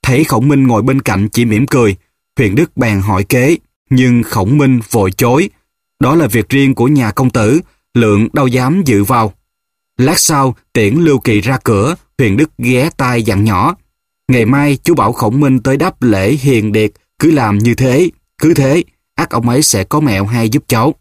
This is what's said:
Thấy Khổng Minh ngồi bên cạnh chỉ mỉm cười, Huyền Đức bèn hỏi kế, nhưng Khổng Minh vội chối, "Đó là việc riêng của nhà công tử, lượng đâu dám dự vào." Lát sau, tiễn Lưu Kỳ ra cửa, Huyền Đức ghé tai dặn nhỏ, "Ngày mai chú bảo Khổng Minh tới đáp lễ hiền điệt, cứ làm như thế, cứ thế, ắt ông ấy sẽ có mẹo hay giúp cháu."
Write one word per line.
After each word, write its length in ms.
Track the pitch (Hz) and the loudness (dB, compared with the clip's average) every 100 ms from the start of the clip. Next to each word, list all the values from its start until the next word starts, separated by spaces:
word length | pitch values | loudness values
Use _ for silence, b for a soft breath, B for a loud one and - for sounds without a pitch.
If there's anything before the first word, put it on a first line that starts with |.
Thấy 200 | - 127 | 0 0
Khổng 240 | 160 135 135 | 0 0 0
Minh 200 | 139 131 | 2 2
ngồi 140 | 113 | 2
bên 200 | 123 135 | 0 -2
cạnh 280 | 123 95 104 | -2 -2 -2
chỉ 160 | - | -2
mỉm 220 | 120 107 139 | 0 0 0
cười, 280 | 135 110 95 _ _ _ - | 2 0 -2 _ _ _ -2
Huyền 180 | 107 | 0
Đức 220 | 107 170 - | 0 -2 -2
bèn 240 | 120 98 | -2 -2
hỏi 220 | 98 95 | -2 -2
kế, 340 | 104 127 131 170 _ _ _ | -2 0 0 -2 _ _ _
nhưng 340 | 127 127 120 | 0 2 0
Khổng 340 | 110 110 95 147 | 0 -2 0 2
Minh 220 | 135 123 110 | 2 0 -2
vội 200 | 117 95 | -2 -2
chối, 380 | - 120 135 196 _ _ _ _ _ | 0 0 0 -2 _ _ _ _ _
"Đó 160 | 131 | 0
là 120 | 165 135 | 0 0
việc 220 | 113 101 | -2 0
riêng 260 | 139 135 | 0 0
của 120 | 131 120 | 0 0
nhà 240 | 147 110 | 2 0
công 180 | - 131 | -2 -2
tử, 320 | 123 107 151 b b _ | 0 0 0 b b _
lượng 340 | 123 110 104 110 | 0 2 2 0
đâu 140 | - 131 | -2 -2
dám 360 | 123 127 185 | 0 0 0
dự 180 | 151 101 | 0 0
vào." 300 | 101 123 107 - _ _ _ _ _ - | 0 -2 -2 -8 _ _ _ _ _ -2
Lát 220 | 131 170 | 0 0
sau, 360 | - 147 135 123 _ | 0 0 -2 -4 _
tiễn 220 | 123 101 | -2 0
Lưu 240 | 143 165 131 | 2 2 0
Kỳ 220 | - 104 | 0 -2
ra 160 | 104 131 | -2 -4
cửa, 320 | - 101 120 180 _ - | -2 -2 -2 -6 _ -4
Huyền 200 | 117 101 | -2 0
Đức 120 | 156 - | -2 -4
ghé 320 | 120 123 156 - | -2 0 -2 -2
tai 260 | 127 120 | -2 -2
dặn 200 | 110 98 | -2 0
nhỏ, 320 | 107 92 135 180 _ _ _ _ - | 0 0 -2 -4 _ _ _ _ -2
"Ngày 180 | 127 | 0
mai 320 | 110 139 147 135 | 2 0 0 -2
chú 120 | - | 0
bảo 180 | 151 104 | 0 0
Khổng 260 | 123 110 127 | -2 -2 0
Minh 200 | 143 131 | 0 0
tới 180 | 127 139 | 0 -2
đáp 240 | 175 - | -2 -2
lễ 300 | 123 98 98 | 0 0 0
hiền 400 | 143 139 120 107 | 0 0 0 0
điệt, 200 | 107 107 _ _ _ | 0 -2 _ _ _
cứ 120 | 151 | 0
làm 260 | 151 110 101 | 2 0 0
như 180 | 117 | 0
thế, 340 | 117 131 131 180 _ _ - | 0 0 2 0 _ _ -2
cứ 160 | 156 | 0
thế, 300 | 156 135 165 - _ _ | 2 2 0 -2 _ _
ắt 140 | - - | -8 -4
ông 200 | 120 120 | -2 0
ấy 120 | 127 | 0
sẽ 220 | 151 101 | 0 -2
có 160 | 98 151 | -2 -2
mẹo 260 | 147 98 | 0 -2
hay 240 | 101 120 113 | -2 -2 0
giúp 140 | 139 - | -2 -2
cháu." 280 | 117 131 - | 0 0 -4